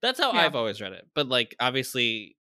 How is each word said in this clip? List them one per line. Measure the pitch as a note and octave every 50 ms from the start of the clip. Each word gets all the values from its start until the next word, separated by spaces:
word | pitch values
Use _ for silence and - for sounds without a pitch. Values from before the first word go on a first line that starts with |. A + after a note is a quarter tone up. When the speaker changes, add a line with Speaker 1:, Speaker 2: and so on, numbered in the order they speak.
Speaker 1:
That's | - B3 C4 -
how | D4 C4 -
Speaker 2:
Yeah. | F3 E3+
Speaker 1:
I've | D#3 C#3+
always | B2+ A2+ G#2+ G2 G#2
read | G#2 F#2+ F#2+
it. | F2+ - _ _
But, | D3+ C#3+ B2+
like, | B2+ B2 A#2 - - -
obviously, | A#2+ B2+ B2 C3+ B2 - - B2+ A#2+ A#2 A2+ A2 G#2 - - _